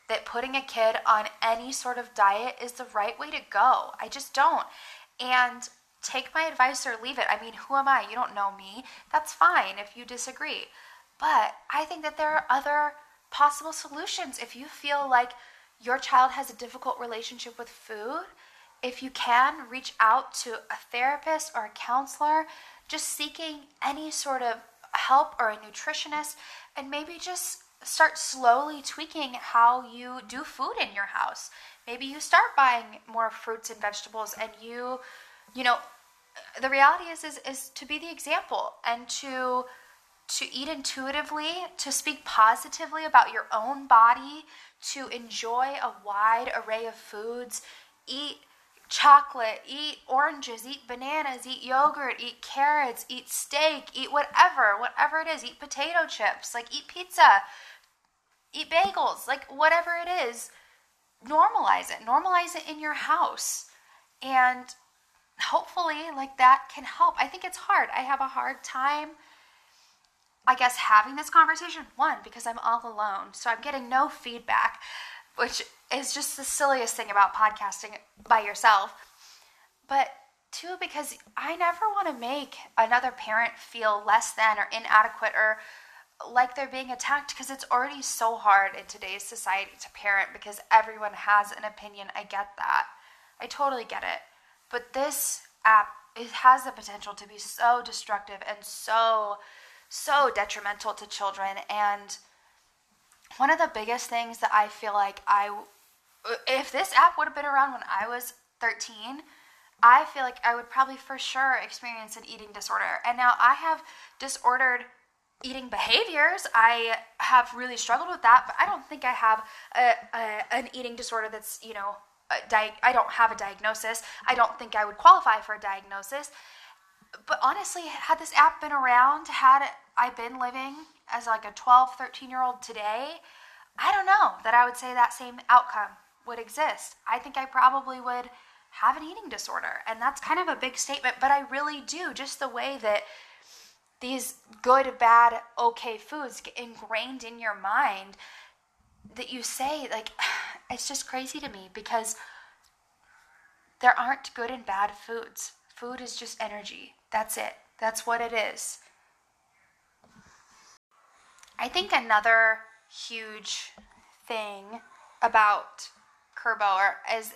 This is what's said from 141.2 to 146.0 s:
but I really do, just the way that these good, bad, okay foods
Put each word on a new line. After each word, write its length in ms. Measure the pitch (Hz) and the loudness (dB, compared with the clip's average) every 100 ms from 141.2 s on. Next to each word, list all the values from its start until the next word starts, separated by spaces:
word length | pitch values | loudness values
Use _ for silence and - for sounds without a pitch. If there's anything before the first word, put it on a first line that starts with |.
but 100 | 269 | 2
I 100 | 277 277 | 2 0
really 320 | 269 294 294 | -4 -4 -6
do, 320 | 226 311 330 | -10 -8 -8
just 260 | 247 269 - | -8 -10 -8
the 100 | 262 | -8
way 280 | 240 262 269 | -6 -6 -4
that 220 | 214 208 - - - - _ - - _ _ _ | 0 -2 -4 -20 -20 -20 _ -20 -20 _ _ _
these 340 | 247 262 226 - _ - | -8 -6 -8 -12 _ -4
good, 360 | 247 269 262 - | 4 4 4 4
bad, 420 | 233 233 233 226 - - | 8 8 8 4 -8 0
okay 400 | 233 233 247 | 0 0 -10
foods 440 | 214 | -10